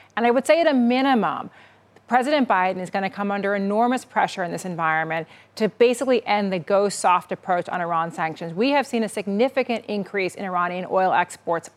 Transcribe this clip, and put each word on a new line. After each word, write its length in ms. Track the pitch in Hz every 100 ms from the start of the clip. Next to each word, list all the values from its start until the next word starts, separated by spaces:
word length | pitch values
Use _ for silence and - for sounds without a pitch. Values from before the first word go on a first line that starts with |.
| - -
And 80 | 240
I 60 |
would 160 | 247 262
say 140 | 311
at 60 | 320
a 60 |
minimum, 760 | 269 233 254 269 247 170 127 - - - _ _ _ -
President 400 | 247 254 302 247
Biden 320 | 190 185 185
is 100 | 180
gonna 180 | 196 190
come 220 | 202 202
under 240 | 202 196
enormous 500 | 202 196 208 240 254
pressure 400 | - 214 185 -
in 80 | 175
this 140 | 170 185
environment 640 | 170 160 160 160 160 165 - -
to 160 | - 214
basically 560 | - 240 240 269 240 -
end 260 | 208 196
the 60 | 185
go 320 | 151 202 202
soft 420 | - 196 180 -
approach 380 | 180 - 180 -
on 120 | 180
Iran 300 | 170 165 165
sanctions. 400 | 165 160 156 170
We 200 | 165 254
have 160 | 285 -
seen 160 | 233
a 40 | 214
significant 760 | - 202 202 262 269 247 226 -
increase 480 | 208 190 202 185
in 100 | -
Iranian 440 | 196 180 175 180 185
oil 240 | 185 185
exports 560 | 135 175 - - 165 -